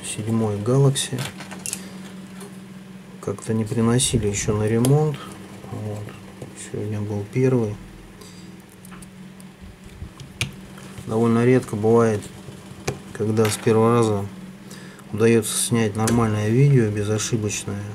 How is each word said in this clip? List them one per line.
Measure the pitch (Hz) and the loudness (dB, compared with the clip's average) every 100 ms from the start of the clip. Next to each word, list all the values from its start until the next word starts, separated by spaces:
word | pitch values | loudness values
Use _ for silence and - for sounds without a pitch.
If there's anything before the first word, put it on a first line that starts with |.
Седьмой | - - 107 113 110 104 | -10 -8 -2 0 0 -2
Galaxy. | 104 131 139 135 - 127 - - - - - - - - - - - - - - - - - - - - | 0 4 4 2 -4 -6 -8 -10 -14 -12 -10 -10 -12 -16 -16 -16 -16 -16 -16 -16 -18 -18 -18 -18 -18 -10
Как-то | - 101 - | -8 -8 -4
не | 110 | -2
приносили | 107 113 113 120 - 123 104 | 0 2 2 4 2 2 0
ещё | 101 - 107 | -2 -2 0
на | 107 | 2
ремонт. | 113 123 143 151 139 - - - - - | 2 4 4 4 -2 -12 -16 -16 -16 -14
Вот. | 107 107 104 107 - - - - - | -10 -8 -8 -12 -14 -18 -16 -16 -14
Сегодня | - 104 104 104 | -10 -8 -6 -4
был | 104 104 101 | -4 -4 -4
первый. | 127 131 131 107 98 - - - - - - - - - - - - - - - - - - - - - - - - - - - - - - - - - | 2 2 4 0 -4 -12 -18 -20 -20 -20 -20 -20 -20 -20 -20 -20 -20 -20 -20 -20 -20 -20 -20 -20 -20 -20 -16 -16 -16 -18 -8 -8 -8 -18 -18 -16 -14 -4
Довольно | 110 117 117 120 | 2 4 4 6
редко | 127 120 107 | 4 2 0
бывает, | 110 117 113 107 - - - - - - - - - | 4 6 6 2 -4 -16 -18 -18 -18 -10 -8 -8 -12
когда | - 107 110 107 | -6 0 2 2
с | 104 | 2
первого | - 110 113 120 | 4 6 6 6
раза | 113 104 98 - - - - - - - - | 4 2 -4 -10 -16 -16 -18 -18 -18 -20 -10
удаётся | 101 117 117 104 - | 2 6 6 4 -2
снять | - 117 113 104 | 0 2 2 0
нормальное | 110 117 113 107 104 | 2 4 2 2 2
видео, | 120 143 135 110 | 6 6 6 4
безошибочное. | 104 101 107 - 117 104 - - 101 101 | 0 0 0 0 -2 -2 -4 -6 -8 -8